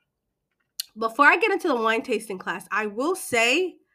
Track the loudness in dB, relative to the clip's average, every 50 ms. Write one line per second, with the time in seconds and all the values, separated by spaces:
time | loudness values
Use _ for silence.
0 | _ _ _ _ _ _ _ _ _ _ _ _ _ _ _ -14 -14 _ -8 -6
1 | -6 -2 2 4 6 6 6 6 4 2 0 0 0 0 0 0 0 0 0 0
2 | -2 -2 -4 -4 -4 -6 -10 -10 -8 -8 -8 -8 -8 -6 -6 -4 -4 -4 -4 -4
3 | -2 -2 -2 -4 -4 -4 0 0 2 2 2 0 0 -2 -6 _ _ _